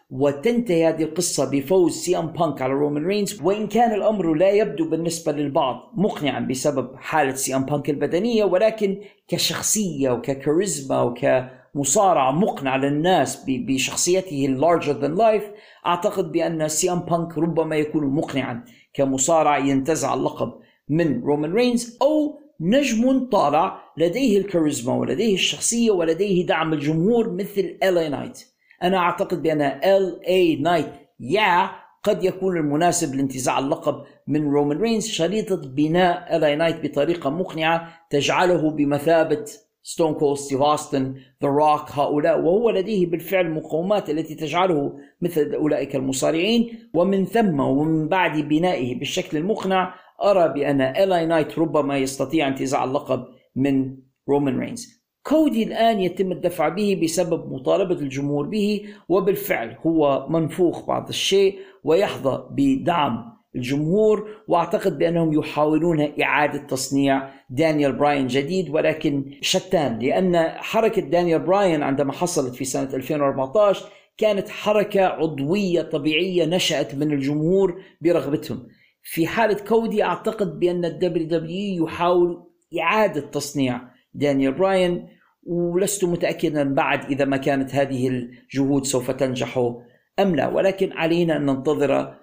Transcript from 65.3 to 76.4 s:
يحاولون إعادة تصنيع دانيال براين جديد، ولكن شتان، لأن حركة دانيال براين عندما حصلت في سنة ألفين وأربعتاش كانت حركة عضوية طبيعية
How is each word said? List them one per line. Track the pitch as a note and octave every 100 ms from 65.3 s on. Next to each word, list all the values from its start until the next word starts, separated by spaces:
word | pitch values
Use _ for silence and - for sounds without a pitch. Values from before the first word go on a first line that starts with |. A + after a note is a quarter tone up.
يحاولون | D#3 C#3+ - D3+ D#3 E3+ D#3 D3 -
إعادة | C3+ C3+ D3 C#3+
تصنيع | - C3 - C#3 C#3 C3+ C3 - -
دانيال | B2+ D#3+ D3+ C#3
براين | A#2+ D3 C#3+ C3
جديد، | C3 C#3+ F#3 D#3
ولكن | D#3 D#3 D#3 D#3+ C#3+ C3+ -
شتان، | - F#3 - F#3 C3+ A2+
لأن | B2+ F3+ F#3 E3+ D#3+
حركة | - - A3+ A3 G#3
دانيال | C#3+ E3+ F3 D#3+
براين | C#3 G3 G3 D#3
عندما | C#3 C#3 C#3
حصلت | C3+ F3 D#3 B2+
في | B2
سنة | C3+ C#3+ C3+
ألفين | C3+ - D3+
وأربعتاش | C#3 C3+ C3 G#3+ G#3 F#3 - - _ -
كانت | D#4+ G3 -
حركة | - G#3 G#3 G3+ G3
عضوية | F#3 - D#3 C#3 C#3 G#3 F#3+ E3+
طبيعية | - D#3 D3 D#3 F#3+ F3+